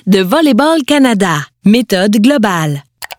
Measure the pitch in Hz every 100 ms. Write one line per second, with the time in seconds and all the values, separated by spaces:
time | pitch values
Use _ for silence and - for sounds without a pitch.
0 | 196 190 185 294 302 226 302 330 262 294
1 | 262 202 190 147 143 _ 190 233 226 185
2 | 208 214 233 285 208 170 156 139 - _
3 | -